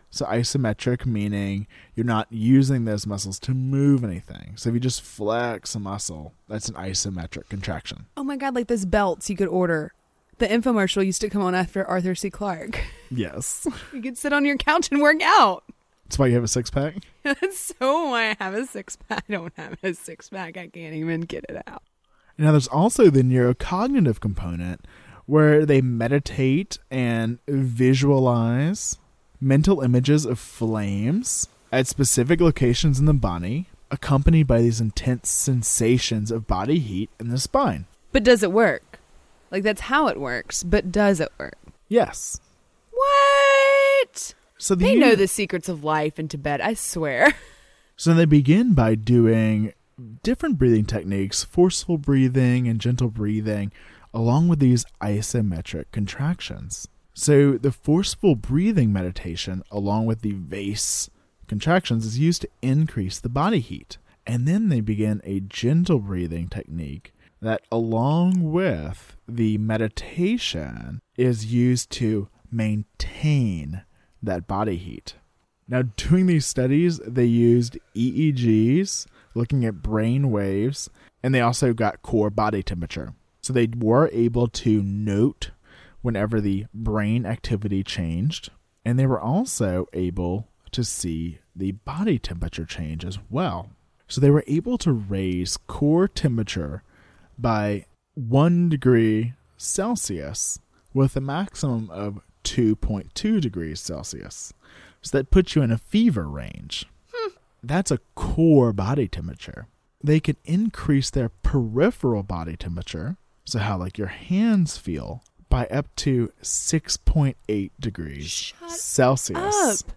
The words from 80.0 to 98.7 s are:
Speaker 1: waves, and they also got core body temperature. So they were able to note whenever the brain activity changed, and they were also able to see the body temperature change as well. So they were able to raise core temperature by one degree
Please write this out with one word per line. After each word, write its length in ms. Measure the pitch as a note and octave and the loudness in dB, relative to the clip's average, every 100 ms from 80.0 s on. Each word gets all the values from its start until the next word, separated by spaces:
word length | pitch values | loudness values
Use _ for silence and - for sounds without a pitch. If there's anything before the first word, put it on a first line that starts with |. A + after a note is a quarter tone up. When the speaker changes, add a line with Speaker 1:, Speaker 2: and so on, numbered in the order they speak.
| A2+ C3 C#3 | 0 0 0
Speaker 1:
waves, 580 | G#2 G2 G2 A#2+ C#3+ - - _ _ | 0 0 0 -2 -4 -12 -18 _ _
and 100 | B2+ | 0
they 80 | C3 | 2
also 320 | A#2 A#2+ C3 | 2 2 0
got 300 | A#2 G#2+ - | 2 -2 -4
core 260 | - A2 G#2 | -2 0 0
body 320 | G#2+ G#2+ G#2 | 0 0 -2
temperature. 540 | - F2 E2+ - B1 - _ _ | -4 -6 -8 -10 -12 -16 _ _
So 120 | - | -2
they 160 | B2+ A2+ A#2+ | 0 0 0
were 340 | A2 B2 D#3+ | 2 4 4
able 360 | A2+ A#2 A#2+ A#2+ | 2 0 2 -2
to 340 | - A2+ G#2+ | 0 2 2
note 680 | G2 G2+ G#2+ G2+ C3 - - - _ - - - | 0 -2 -2 2 2 0 -12 -16 _ -20 -20 -8
whenever 380 | B2+ G#2 G#2+ A2 | -4 -2 -2 0
the 260 | G2+ G2 G#2+ | 0 -2 -6
brain 520 | G#2+ A2 G#2+ G#2 A#2+ G2+ | -8 -4 -2 0 -2 -2
activity 560 | A2+ - G#2 G#2 G2 | -6 -4 -4 -2 -4
changed, 680 | G2+ - E2 E2+ C3+ - - - _ _ | -4 -6 -4 -2 -4 -4 -12 -20 _ _
and 140 | A2+ B2 | -2 0
they 80 | C3 | 2
were 140 | B2 | 0
also 680 | A2+ F3 C4 - G2 F2+ F2+ | 0 -2 -2 -2 -2 -2 -4
able 560 | F2+ F2+ F2+ F2 G2+ A2+ _ - | -4 -4 -2 -4 -4 -8 _ -10
to 120 | - | -6
see 540 | A2+ - E2+ D#2+ E2+ D#2 _ | -6 -6 -6 -6 -8 -12 _
the 180 | F2 F#2+ | -8 -8
body 460 | G2 - D3+ G#3+ C3 | -6 -10 -4 -2 -2
temperature 460 | - E2+ E2+ - | -4 -8 -8 -8
change 400 | D#2+ - D#2 D#2+ | -10 -10 -8 -8
as 140 | F2+ G2 - | -10 -12 -8
well. 420 | C3+ F3 F2 - - _ _ _ | -6 -4 -6 -12 -20 _ _ _
So 120 | C3 | 4
they 100 | C#3 | 6
were 140 | D3 - | 6 4
able 320 | D#3 A#3+ B3 | -2 0 -2
to 140 | E3+ | 0
raise 640 | A#2 G2 G2 F#2+ F2+ F2+ - | 0 -2 -2 -2 -2 -2 -6
core 520 | - - C#3+ E3 G3 | -10 -2 2 2 0
temperature 720 | - C#3+ A2+ G#2 F#2 D2 E2+ - _ _ _ _ - | 0 -2 0 -4 -6 -8 -10 -14 _ _ _ _ -4
by 480 | A#2 G#2+ G#2 G2+ - _ _ | -2 0 -2 -4 -8 _ _
one 540 | D3+ A2+ C3+ E3 F3 | -12 0 2 4 4
degree 640 | F3 | 2